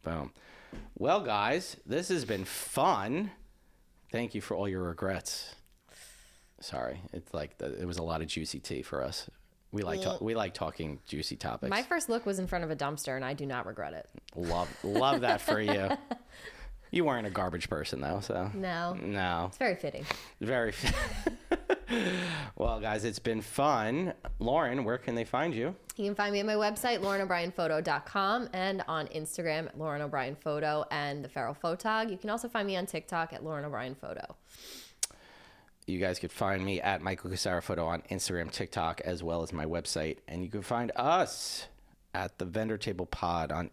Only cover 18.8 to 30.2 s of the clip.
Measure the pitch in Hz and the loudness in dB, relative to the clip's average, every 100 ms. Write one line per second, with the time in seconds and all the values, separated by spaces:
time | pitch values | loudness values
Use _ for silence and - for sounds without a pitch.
18.8 | 175 185 90 101 92 85 90 - 254 175 | -2 -2 -2 0 2 2 0 0 0 2
19.8 | 147 - 147 - - - 107 127 113 - | -2 -4 -6 -6 -8 -6 0 2 2 2
20.8 | - - 640 - - - - 339 - 370 | 2 2 0 0 -2 -2 -2 0 2 0
21.8 | - 240 185 180 175 156 131 - 113 110 | 2 2 2 2 0 -2 -4 0 0 2
22.8 | 107 107 113 104 120 110 101 - 139 127 | 0 0 0 -2 0 0 0 4 6 6
23.8 | 107 139 185 - - - 117 151 139 131 | 4 2 0 -4 -6 0 4 6 4 2
24.8 | 110 123 - 117 113 127 165 113 135 190 | 2 0 0 -2 2 2 2 2 0 -2
25.8 | - - 202 208 208 202 214 214 214 214 | -10 -4 -2 0 2 2 2 4 2 2
26.8 | 254 220 196 196 190 175 170 185 165 156 | 2 2 2 2 2 2 0 0 2 4
27.8 | 170 147 - 202 196 233 240 185 185 196 | 4 0 0 0 2 2 0 -2 0 0
28.8 | - 160 156 160 156 - 170 156 165 - | -2 -2 -2 -4 -6 -2 0 0 -2 -4
29.8 | 156 147 147 143 | -2 -2 -2 0